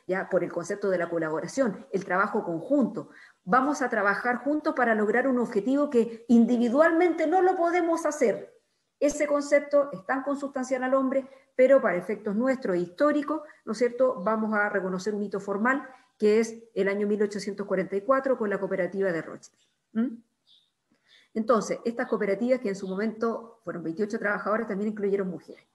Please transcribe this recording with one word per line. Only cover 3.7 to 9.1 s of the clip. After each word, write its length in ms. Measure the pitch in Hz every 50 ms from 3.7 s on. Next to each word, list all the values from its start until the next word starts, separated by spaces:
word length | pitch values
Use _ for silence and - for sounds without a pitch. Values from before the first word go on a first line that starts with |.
| 285 -
a 80 | 254 240
trabajar 480 | 233 214 196 202 196 - - 240 247 226
juntos 360 | - 277 302 302 - 320 294
para 200 | - 247 233 220
lograr 340 | 214 214 208 214 240 247 269
un 100 | 254 247
objetivo 500 | 226 - - 202 202 247 269 285 294 277
que 360 | - 233 220 226 226 - - -
individualmente 960 | 240 233 233 208 247 226 240 240 226 285 320 339 330 320 359 349 311 330 311 294
no 140 | 339 381
lo 140 | 359 370 370
podemos 500 | 370 339 339 339 359 339 339 330 320 -
hacer. 460 | 302 294 - 262 220 190 - - - - _ _ _ _ _ _ _ _ -
Ese 280 | - 294